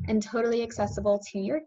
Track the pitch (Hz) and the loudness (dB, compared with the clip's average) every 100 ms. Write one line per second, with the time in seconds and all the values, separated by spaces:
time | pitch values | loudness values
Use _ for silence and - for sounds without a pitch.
0 | - 220 208 226 233 233 233 - 202 202 | 0 0 2 0 2 2 0 -2 -2 0
1 | 208 202 - 202 196 302 | 2 2 0 -4 -2 -2